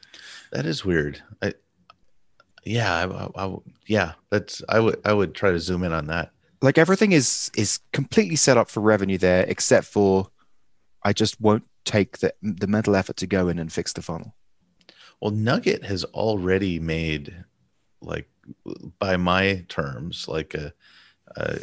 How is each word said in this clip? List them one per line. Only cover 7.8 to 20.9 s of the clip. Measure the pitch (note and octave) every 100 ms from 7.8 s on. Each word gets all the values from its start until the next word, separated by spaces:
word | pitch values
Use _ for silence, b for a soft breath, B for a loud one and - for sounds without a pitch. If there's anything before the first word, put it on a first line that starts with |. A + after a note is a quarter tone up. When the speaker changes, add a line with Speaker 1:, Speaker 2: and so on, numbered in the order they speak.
| -
Speaker 2:
completely | - C#3 - G3+ D#3
set | - A#2+
up | -
for | -
revenue | G#2+ G#2 F#2+ F#2+
there, | F#2 F2+ F2+
except | F#2 - A2+ -
for | G#2 G2+ F#2+ G2 _ _ _ _ _ _ _
I | G2+
just | G#2 A2 -
won't | G#2+ A2 - _ -
take | G#2+ F#2+ -
the, | - -
the | G#2+ F2+ G2+
mental | G#2 G#2 G2
effort | - -
to | F#2
go | F#2+ F2+
in | E2+
and | E2
fix | - -
the | -
funnel. | - E2 - - _ _ _ _ b b b b
Speaker 1:
Well, | G#2+
Nugget | G#2+ A2 F#3 G3+ - -
has | F#2
already | - - G#2+ G#2 F2+ F#2+ G2 E2+
made, | D#2+ D#2+ D#2+ D#2 C#2+ F2 - _ _ _ _ _
like, | - G1+ - _ - - - - - -
by | G2 F#2
my | F2+ F#2 G2 F#2 F2
terms, | - C#2+ B1+ E2 - -
like, | D#2+ -
a, | D#2 D2 - b